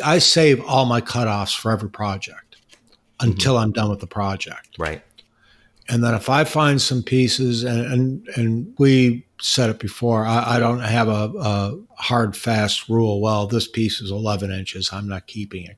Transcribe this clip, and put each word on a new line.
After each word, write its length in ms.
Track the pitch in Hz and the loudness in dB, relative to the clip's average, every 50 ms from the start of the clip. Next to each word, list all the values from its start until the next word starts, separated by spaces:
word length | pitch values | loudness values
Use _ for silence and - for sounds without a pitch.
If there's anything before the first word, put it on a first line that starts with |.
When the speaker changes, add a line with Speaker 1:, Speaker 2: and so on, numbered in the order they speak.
| - | 0
Speaker 1:
I 140 | 151 170 180 | 2 4 4
save 420 | - - - 165 160 151 135 117 - | 4 4 4 6 6 6 6 4 2
all 220 | - 131 135 131 | 2 2 4 4
my 140 | 120 117 117 | 4 2 0
cutoffs 540 | 117 - - 123 120 110 101 101 98 - - | 0 -2 -2 0 0 0 0 -2 -2 -4 -6
for 140 | - - 113 | -4 0 0
every 200 | 113 101 107 101 | 0 0 -2 -8
project 680 | - - 107 101 95 95 - - - - - _ - _ _ _ - _ _ _ _ _ _ _ _ - | -8 -6 -4 -4 -4 -6 -8 -12 -16 -20 -20 _ -20 _ _ _ -20 _ _ _ _ _ _ _ _ 0
until 340 | 123 113 92 95 101 135 127 | 0 0 2 2 2 2 2
Speaker 2:
Mm-hmm. 80 | 117 | 2
Speaker 1:
I'm 100 | 110 107 | 2 0
done 180 | 101 117 107 104 | 0 0 -2 -2
with 100 | 101 101 | -2 -4
the 80 | - - | -8 -10
project. 680 | - 104 101 98 98 90 - - - - - _ - - | -6 -4 -4 -4 -4 -6 -8 -12 -14 -18 -18 _ -10 -6
Speaker 2:
Right. 240 | 82 76 78 76 _ _ _ - _ _ _ _ _ _ _ _ _ _ _ _ _ - | -6 -6 -6 -8 _ _ _ -20 _ _ _ _ _ _ _ _ _ _ _ _ _ -4
Speaker 1:
And 140 | 120 117 | -2 0
then 120 | 120 117 117 | 2 0 0
if 140 | 104 - 131 | 0 0 2
I 140 | 135 147 | 2 2
find 380 | 156 156 - 156 151 143 139 135 | 2 2 2 2 2 4 4 2
some 200 | - - 131 123 110 | 0 0 -2 -2 -2
pieces, 580 | - 127 131 127 117 - - 131 123 120 113 | 0 2 2 2 2 2 0 0 0 0 -2
and, 180 | 120 123 117 117 120 123 | -2 -2 -2 -2 -2 0
and, 360 | 127 123 131 131 135 190 - - - | 0 0 0 0 -2 -6 -10 -8 -4
and 380 | 123 117 113 113 117 147 220 - - | -2 0 0 0 -2 -4 -8 0 4
we 460 | 139 135 135 131 127 120 120 123 - _ _ - | 4 6 6 6 6 4 2 0 -6 _ _ -8
said 300 | - - - 135 123 113 | -4 -2 0 2 0 0
it 80 | 110 - | 0 -4
before, 460 | - 101 - - 123 117 117 110 110 | -8 -10 -6 -2 -2 0 0 0 0
I, 300 | 113 117 117 117 117 117 | 2 0 0 0 0 0
I 20 | 123 | 0
don't 220 | 117 117 120 123 | 2 0 0 -2
have 260 | 120 107 113 117 113 110 | -2 0 2 2 2 2
a, 240 | 107 107 107 107 190 202 | 2 0 -2 -2 -4 -4
a 400 | 143 107 101 101 98 101 107 190 226 _ _ | -2 -2 0 0 -2 -4 -6 -10 -14 _ _
hard, 400 | - - - 123 120 117 104 101 | -10 -4 0 0 2 0 0 -2
fast 520 | - - 117 110 110 107 101 - - - - | -6 -4 -2 0 0 0 0 -2 -4 -4 0
rule, 320 | 113 117 113 107 101 101 | 0 2 2 2 0 0
"Well, 260 | 107 107 107 104 104 98 | 0 0 0 0 0 0
this 180 | 113 113 - - | -2 -2 -4 -4
piece 320 | - 117 110 104 - - | -4 -2 -2 -2 -2 -6
is 100 | 104 95 | -8 -8
eleven 400 | 98 107 110 107 104 92 101 95 | -6 -4 -2 -2 -2 -2 -4 -6
inches, 380 | 95 95 92 - - 95 95 - | -6 -8 -8 -10 -10 -8 -8 -6
I'm 160 | 95 98 101 101 | -6 -6 -8 -8
not 180 | 98 90 - | -8 -10 -10
keeping 380 | - - 107 101 101 98 92 87 | -12 -12 -12 -12 -10 -12 -14 -14
it," 120 | 90 95 | -16 -20